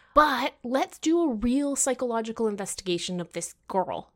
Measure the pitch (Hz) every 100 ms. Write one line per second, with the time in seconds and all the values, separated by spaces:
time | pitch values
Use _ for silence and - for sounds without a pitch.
0 | _ 294 302 247 269 - 240 262 370 -
1 | 311 339 330 214 240 269 285 269 277 247
2 | 247 226 226 226 226 202 190 - 180 175
3 | - 180 170 170 - - - 190 151 85
4 | -